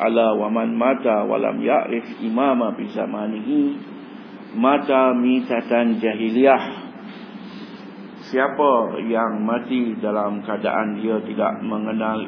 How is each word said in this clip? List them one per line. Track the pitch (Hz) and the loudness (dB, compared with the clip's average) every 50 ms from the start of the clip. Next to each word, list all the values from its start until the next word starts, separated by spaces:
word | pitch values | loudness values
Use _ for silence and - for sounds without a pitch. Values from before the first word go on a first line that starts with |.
| 95 | 0
"Ala | 113 113 113 113 113 107 | 2 4 4 4 4 4
wa | 104 104 107 | 2 0 0
man | 110 113 113 117 117 | 0 0 0 0 0
mata | 117 117 131 135 127 - 120 110 104 104 | 2 2 2 2 2 2 2 2 2 2
wa | 107 110 113 | 2 0 0
lam | 113 110 110 113 113 | 0 0 0 0 0
ya'rif | 117 127 - - - 120 117 - - 113 - 113 113 | 2 2 2 2 0 -2 -4 -6 -6 -10 -8 -4 -2
imama | 110 120 139 139 131 120 117 107 - | 0 2 2 2 2 2 2 0 -2
bi | - 110 104 | -4 -6 -6
zamanihi | - 107 104 101 92 104 107 107 110 107 107 123 147 147 143 143 143 - - - - - - - - - - - - - - - - 110 | -4 -4 -4 -4 -4 -4 -4 -4 -6 -6 -4 -2 0 2 2 0 -2 -4 -10 -14 -16 -16 -16 -16 -18 -18 -18 -16 -18 -18 -16 -8 -2 2
mata | 120 135 143 143 143 143 135 131 131 131 123 | 4 4 4 4 2 2 4 4 6 4 4
mitatan | 123 123 127 127 127 120 - 123 117 113 113 123 117 120 117 113 104 110 | 4 4 4 2 2 2 0 -2 -2 0 2 2 2 4 2 2 2 0
jahiliyah." | 110 110 107 113 113 113 123 131 135 131 110 98 - - - - - - - - - - - - - - - - - - - - - - - - - - - - - - - - - | -2 0 0 -2 0 2 6 6 6 6 6 2 -2 -10 -12 -14 -14 -16 -16 -16 -16 -16 -16 -16 -16 -16 -16 -16 -16 -16 -16 -16 -16 -16 -16 -16 -16 -16 -16 -16 -16 -16 -16 -10 -2
Siapa | 131 131 135 139 - - 147 143 131 117 110 90 - 76 95 113 | 0 2 2 2 2 2 4 4 4 4 2 0 -2 -4 -2 0
yang | 113 113 117 110 107 107 107 110 | 0 2 2 0 0 0 0 0
mati | 117 120 120 - 131 123 120 117 107 101 - | 0 0 -2 0 0 0 0 0 -2 -2 -2
dalam | 107 104 107 104 104 104 101 - | -2 0 0 0 -2 -2 -4 -4
keadaan | 110 107 101 107 101 - 101 107 107 104 104 | -4 -4 -2 -2 0 0 0 0 0 -2 -2
dia | 107 110 110 107 107 | -2 0 0 0 -2
tidak | 107 107 107 107 110 107 - - | -4 -2 0 0 0 0 -2 -4
mengenal | 113 110 107 107 110 110 113 110 110 110 110 - | -4 -4 -2 -2 -2 -2 -2 0 0 -2 -2 -4